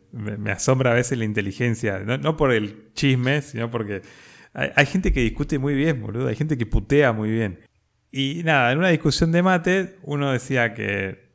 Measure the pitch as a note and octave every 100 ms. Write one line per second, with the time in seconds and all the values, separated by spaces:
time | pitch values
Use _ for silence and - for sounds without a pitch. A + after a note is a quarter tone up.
0 | _ A#2 G#2+ G#2 G2+ G2 - C3 B2+ A#2
1 | B2 B2 A2 G#2 G2+ - B2 A2+ A2 F#2+
2 | G2 C3 D3 D#3 C#3 A2+ G#2 - - -
3 | C#3 B2+ B2+ D3 C#3 A#2+ A#2 A#2 G#2 F#2+
4 | - - - - - - - - C#3 F#3+
5 | F3+ C#3+ A2+ G#2+ D3 C#3+ C#3 C#3 D#3+ C3
6 | G#2 A2 B2+ A2 D#3 C3 A2 A2+ G2 C#3
7 | C3+ A2 G#2+ A2+ G#2 F2 - _ _ _
8 | _ C3+ C3+ E3 E3 C#3+ A#2+ C#3+ F#3 D#3+
9 | D3+ - E3 E3+ F#3 F3+ F3+ F#3+ F3+ -
10 | - C#3+ C#3+ B2+ - C3 A#2 G#2+ G#2 G2+
11 | F#2+ F#2+ _